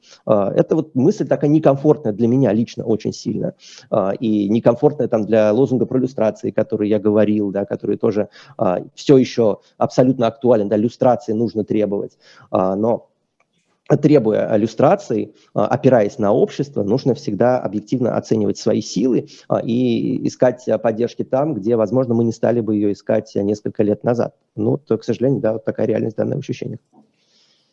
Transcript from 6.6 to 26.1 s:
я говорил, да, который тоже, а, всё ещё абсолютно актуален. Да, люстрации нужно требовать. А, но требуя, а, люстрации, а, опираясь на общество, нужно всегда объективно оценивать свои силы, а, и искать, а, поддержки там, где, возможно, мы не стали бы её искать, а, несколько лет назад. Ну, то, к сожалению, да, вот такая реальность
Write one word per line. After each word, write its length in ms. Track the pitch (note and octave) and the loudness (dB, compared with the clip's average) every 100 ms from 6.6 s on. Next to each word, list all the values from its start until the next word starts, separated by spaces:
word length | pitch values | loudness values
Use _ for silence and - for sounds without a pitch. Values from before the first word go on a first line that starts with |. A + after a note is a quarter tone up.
| A2 G#2+ G#2 | -2 -2 0
я 80 | G#2+ | 0
говорил, 520 | G2+ G#2 G#2 G#2+ G2+ | 2 2 2 0 -2
да, 120 | F#2+ | -4
который 320 | G2+ A2+ G#2+ G2 | -6 -6 -6 -6
тоже, 320 | A#2 G#2 G2 - - - | -4 -4 -4 -8 -18 -6
а, 220 | G#2 F2+ - | -2 -2 -6
всё 220 | - - C3+ | -8 4 4
ещё 440 | B2 - A2+ F#2+ _ - | 4 0 0 0 _ -6
абсолютно 480 | A#2 - B2+ C3 A2+ | -4 2 2 2 -2
актуален. 420 | - B2 A#2+ G2+ | 0 2 2 2
Да, 80 | G#2+ | 0
люстрации 560 | A#2 - C3 A#2+ - | 0 0 2 2 0
нужно 320 | A2 A#2 A2 | -2 -2 -4
требовать. 540 | G2+ G#2+ G#2 G2+ - _ _ - - | -4 -2 -2 -2 -6 _ _ -20 -6
А, 260 | G#2+ F#2 F#2+ | -2 0 0
но 320 | A2 G#2+ - _ _ _ _ _ _ _ - C#3+ | 0 -2 -6 _ _ _ _ _ _ _ -2 0
требуя, 480 | D3 D3 A2 G#2 G#2+ | 4 4 4 0 0
а, 40 | A2 | 0
люстрации, 760 | G#2+ - C3+ G3+ - A2+ G#2 _ _ | 0 2 2 2 -2 -4 -6 _ _
а, 120 | - G#2 | -2 -2
опираясь 500 | B2+ C3 B2 G#2 - | 2 4 4 2 0
на 140 | G2+ | 0
общество, 500 | A#2+ G#3 - C#3 A#2 | 2 0 -2 -6 -4
нужно 320 | G2+ A2+ C#3 | -2 0 0
всегда 460 | A2+ - G2 A#2+ B2+ | -2 -2 0 2 2
объективно 560 | - G#2 G2+ B2+ A#2 A2 | -2 -6 -4 -2 0 -2
оценивать 420 | - A2+ G2+ G2+ | 0 0 0 -2
свои 220 | - A2 | -2 -2
силы, 460 | G#2+ - B2+ B2 C#3+ - - | -2 -2 0 0 -4 -12 -4
а, 120 | G#2+ | -4
и 640 | - A#2 B2+ A#2 - - - | -2 -2 0 0 -2 -4 -4
искать, 420 | - B2+ B2 - | 0 0 0 -4
а, 100 | A2 | -2
поддержки 440 | A#2 A2 A#2 - | -2 -2 -4 -6
там, 300 | A2+ C3 D3+ | -4 -2 -2
где, 220 | A#2+ G2 A#2+ | -4 -2 0
возможно, 380 | G#2+ B2+ B2 | 0 0 0
мы 100 | A#2 | 0
не 80 | A#2 | 0
стали 280 | A2 A2+ A#2 | 0 -2 -2
бы 140 | G#2+ G#2 | 0 0
её 140 | G#2 | 0
искать, 440 | G2 - A2 G#2+ G#2+ | -4 -2 -2 -2 -4
а, 60 | |
несколько 400 | G2+ G#2 - - | -2 -4 -6 -2
лет 200 | G#2 G#2 | -2 0
назад. 300 | - A#2+ - _ _ - | -2 -2 -2 _ _ -4
Ну, 200 | A2 C#3 | -2 -2
то, 200 | - - | -2 -4
к 60 | |
сожалению, 360 | - G2+ B2+ B2 | -2 -2 0 0
да, 120 | G#2+ | -2
вот 100 | A2+ | -4
такая 220 | - A2 A2 | -6 -4 -2
реальность 300 | A2 A#2 | -2 -4